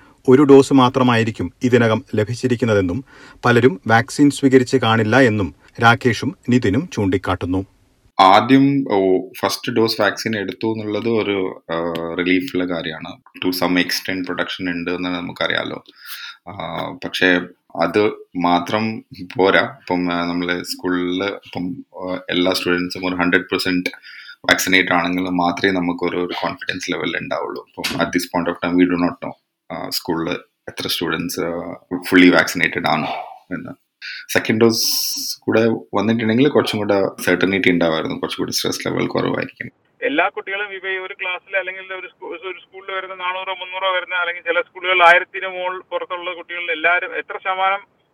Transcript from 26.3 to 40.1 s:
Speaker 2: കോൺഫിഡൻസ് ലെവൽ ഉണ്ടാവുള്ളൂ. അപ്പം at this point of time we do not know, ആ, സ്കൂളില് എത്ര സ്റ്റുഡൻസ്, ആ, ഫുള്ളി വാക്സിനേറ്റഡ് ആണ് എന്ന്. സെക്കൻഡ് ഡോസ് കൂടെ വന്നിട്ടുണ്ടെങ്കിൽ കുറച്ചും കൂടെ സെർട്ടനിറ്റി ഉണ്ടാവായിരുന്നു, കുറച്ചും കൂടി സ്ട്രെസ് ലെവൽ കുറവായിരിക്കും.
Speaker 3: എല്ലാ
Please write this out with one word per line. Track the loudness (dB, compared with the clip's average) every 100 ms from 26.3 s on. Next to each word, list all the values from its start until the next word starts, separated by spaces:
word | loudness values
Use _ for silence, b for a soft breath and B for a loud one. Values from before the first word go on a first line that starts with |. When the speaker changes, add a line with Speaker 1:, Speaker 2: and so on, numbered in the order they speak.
| -4
Speaker 2:
കോൺഫിഡൻസ് | -6 -6 -8 -8 -6
ലെവൽ | -4 -4 -4
ഉണ്ടാവുള്ളൂ. | -6 -6 -6 -10 -12
അപ്പം | -10 -6 -4
at | -2
this | -2
point | -2 -4 -4
of | -4
time | 0 2
we | 2
do | 2
not | -2 -4 -12
know, | -14 _ _ -14
ആ, | -10 -8
സ്കൂളില് | -6 -4 -4 -2 -6 -10 _ -16
എത്ര | -10 -6
സ്റ്റുഡൻസ്, | -4 -2 -4 -4 -4
ആ, | -4 -6 -8 -12 -8 -8 4
ഫുള്ളി | 8 8
വാക്സിനേറ്റഡ് | 8 4 0 -2 0 -2
ആണ് | -2 -2 B B B -12
എന്ന്. | -12 -12 -18 _ _ B B B
സെക്കൻഡ് | -2 0 4
ഡോസ് | 4 4 -2 -2 -4 -6 -8 -8
കൂടെ | 0 2 2
വന്നിട്ടുണ്ടെങ്കിൽ | 0 -4 -2 0 0 2 2 4
കുറച്ചും | 2 0 -2
കൂടെ | 0 0 0 -2
സെർട്ടനിറ്റി | 0 2 2 2 2
ഉണ്ടാവായിരുന്നു, | 2 2 0 -4 -6
കുറച്ചും | -6 -6
കൂടി | -6
സ്ട്രെസ് | -4 -4 -4 -4
ലെവൽ | -4 -2
കുറവായിരിക്കും. | -2 -2 -4 -6 -10 -16 _ _ -8
Speaker 3:
എല്ലാ | -4